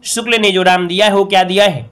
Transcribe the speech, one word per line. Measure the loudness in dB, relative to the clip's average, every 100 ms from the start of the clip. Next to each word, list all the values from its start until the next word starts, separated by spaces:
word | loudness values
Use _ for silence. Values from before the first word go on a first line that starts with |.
शुक्ल | -8 -8 -4 0
ने | 0
जो | 2
नाम | 2 2 0
दिया | 0 2
है |
वो | 2 0
क्या | 0 0
दिया | 0 0
है? | -2 -12